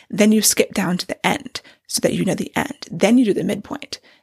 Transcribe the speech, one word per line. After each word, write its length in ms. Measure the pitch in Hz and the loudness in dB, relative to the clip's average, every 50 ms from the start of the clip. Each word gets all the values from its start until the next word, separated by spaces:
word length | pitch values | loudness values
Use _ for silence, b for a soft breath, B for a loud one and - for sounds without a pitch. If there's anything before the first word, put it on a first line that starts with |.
| B B | B B
then 240 | - 175 208 214 | 0 2 4 4
you 80 | 214 220 | 4 4
skip 320 | 202 - - - 214 - | 4 2 2 2 0 0
down 240 | - 208 185 175 180 180 | -2 -4 -2 -2 -2 -4
to 80 | - | -4
the 200 | - - - - | -6 -6 -4 -2
end 340 | 180 - - - - - - b b b b b | -2 -2 -4 -6 -12 -16 -16 b b b b b
so 140 | - - - | -8 -4 -2
that 140 | - 175 - | -2 0 0
you 100 | 170 175 | 0 -2
know 100 | 190 160 | -2 -2
the 180 | - - - - | -4 -6 -6 -6
end. 300 | - - - - _ - - | -6 -6 -6 -8 _ -14 -12
Then 280 | - 165 - 196 240 254 | -4 0 2 4 4 4
you 80 | 254 | 4
do 80 | 208 175 | 4 2
the 100 | - 160 | 0 -2
midpoint, 560 | 190 - 202 - - - - - - - b b b b b | -2 -4 -6 -8 -10 -12 -14 -14 -14 -16 b b b b b